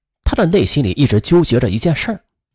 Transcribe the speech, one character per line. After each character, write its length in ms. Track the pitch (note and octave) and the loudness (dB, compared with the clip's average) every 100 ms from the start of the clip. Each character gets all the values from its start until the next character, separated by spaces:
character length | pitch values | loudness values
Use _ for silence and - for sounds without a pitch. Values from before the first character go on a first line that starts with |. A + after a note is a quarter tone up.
| _ _ | _ _
他 120 | - | -4
的 120 | - F3+ | 0 0
内 180 | F#3 | 2
心 180 | G2+ - | 0 0
里 80 | G#2+ | -2
一 140 | - C3 | 0 2
直 140 | G#2+ | 0
纠 220 | - F3 | 2 2
结 180 | D#3+ A#2 | 2 0
着 80 | A#2 | 0
一 80 | A2 | -2
件 180 | E3+ | -2
事 160 | D3+ - | -2 -4
儿， 140 | G3+ _ _ _ | -8 _ _ _